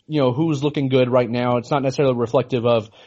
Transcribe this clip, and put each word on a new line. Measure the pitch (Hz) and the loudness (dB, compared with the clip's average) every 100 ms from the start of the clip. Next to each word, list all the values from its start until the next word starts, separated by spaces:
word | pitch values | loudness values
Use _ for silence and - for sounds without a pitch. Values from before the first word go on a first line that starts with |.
| - | -6
you | 151 | 0
know, | 131 | 0
who's | 123 165 143 | 0 -2 -2
looking | 147 147 135 | -2 -2 0
good | 127 123 | 2 2
right | 123 120 | 2 0
now. | 120 123 123 | -2 0 -2
It's | 113 | -2
not | 147 | -2
necessarily | 135 131 135 120 | -2 0 0 0
reflective | 117 139 127 123 | 0 0 0 -2
of, | 120 117 104 - | 2 0 -2 -16